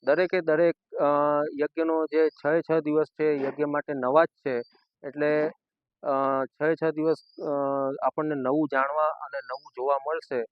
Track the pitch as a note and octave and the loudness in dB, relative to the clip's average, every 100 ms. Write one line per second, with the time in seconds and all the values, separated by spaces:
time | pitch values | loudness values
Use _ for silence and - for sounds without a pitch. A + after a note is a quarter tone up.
0 | B2+ D#3 F3+ F#3 E3 D#3 E3+ E3 _ - | 2 2 4 0 2 4 4 2 _ -2
1 | C#3+ D3 D3 D3 D3+ C#3+ D3 - D#3+ D#3+ | 2 2 2 2 0 -2 -4 -2 -2 0
2 | D#3+ D3+ D#3+ - D3 D#3+ D#3+ D#3+ D3+ D3+ | 0 2 0 0 0 0 2 0 2 0
3 | D3+ _ D#3 D3 C3+ C3+ D3 D3 - C#3 | 0 _ 0 0 -2 -2 -2 -2 -4 -4
4 | B2+ C#3+ E3 _ - B2 A#2+ _ _ _ | 2 4 4 _ -6 -4 -6 _ _ _
5 | C#3 C#3 D3 D3+ D3+ - _ _ _ _ | -14 -4 0 2 0 -4 _ _ _ _
6 | - C3+ C3+ C3+ C3 _ D3+ E3 D#3+ D#3 | -4 0 0 0 -2 _ -2 0 -2 0
7 | D#3 D#3 _ - F3+ C#3+ C#3 C#3 C3+ C#3 | 0 0 _ -10 -4 -2 -2 -2 -2 -2
8 | C3+ - D#3 D3 B2+ D3 D3+ C3+ C3+ D3+ | -2 0 -2 -2 0 0 2 0 0 2
9 | D#3 D#3 D3 C#3 - E3 - - C3 C#3 | 0 -2 -10 -12 -10 -12 -12 -8 -2 -2
10 | C3+ D#3+ - C3 A2+ | -2 -8 -6 -6 -6